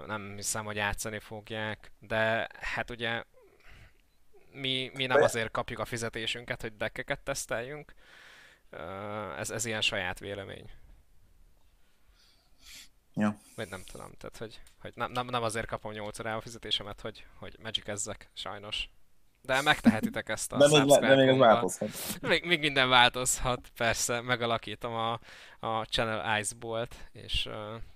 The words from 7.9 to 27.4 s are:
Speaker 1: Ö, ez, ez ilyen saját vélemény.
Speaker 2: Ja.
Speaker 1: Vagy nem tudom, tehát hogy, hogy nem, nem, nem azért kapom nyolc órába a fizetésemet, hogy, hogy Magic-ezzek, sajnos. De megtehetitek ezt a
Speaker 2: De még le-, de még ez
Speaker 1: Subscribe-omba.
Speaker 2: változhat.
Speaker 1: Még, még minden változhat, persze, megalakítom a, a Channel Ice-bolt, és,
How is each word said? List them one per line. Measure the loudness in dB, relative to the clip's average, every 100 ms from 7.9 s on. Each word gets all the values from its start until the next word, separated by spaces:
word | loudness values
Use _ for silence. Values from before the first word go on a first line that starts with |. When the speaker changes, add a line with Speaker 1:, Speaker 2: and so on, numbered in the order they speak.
| -20 -20 -20 -20 -20 -20 -20 -20
Speaker 1:
Ö, | -14 -10 -8 -8 -8 -8 -6
ez, | -6
ez | -4
ilyen | -4 -2
saját | -2 -2 -2 -4
vélemény. | -8 -8 -10 -14 -16 -18 -20 -20 _ -20 -20 -20 -20 -20 -20 _ _ _ _ _ _ _ _ -20 -20 -20 -20 _ _
Speaker 2:
Ja. | -2 -2 -2 -10 -12
Speaker 1:
Vagy | -10
nem | -10 -14
tudom, | -16 -16 -16
tehát | -16 -14
hogy, | -14 -14 -20 -18
hogy | -16
nem, | -8 -6
nem, | -4 -4
nem | -2
azért | -2 -4 -6
kapom | -8 -8
nyolc | -8 -8 -8
órába | -6 -6
a |
fizetésemet, | -8 -12 -4 -4 -4 -10
hogy, | -12 -12 -18
hogy | -18 -16 -12
Magic-ezzek, | -10 -8 -6 -6 -6 -10 -14
sajnos. | -12 -10 -10 -10 -10 -10 -14 -20 -20 -20 _
De | -2 2
megtehetitek | 4 6 6 4 0 -4 -4
ezt | -6 -4
a | 6
Speaker 2:
De | 8
még | 8 10
le-, | 8
de | 10 8
még | 8
ez |
Speaker 1:
Subscribe-omba. | 8 8
Speaker 2:
változhat. | 8 4 -2 -6 -6 -8 -6
Speaker 1:
Még, | 0 0
még | 2 2
minden | 2 4 6
változhat, | 8 8 6 -2 0 0 -2 -4 0
persze, | 2 2 0 -2
megalakítom | 0 0 0 -2 -4 -8 -6
a, | -4 -2 -4 -8 -20 -20 -10
a | -4 -4
Channel | -2 -2 -2 -2 0 -2
Ice-bolt, | -2 -6 -6 -6 -6 -10 -16
és, | -16 -6 -4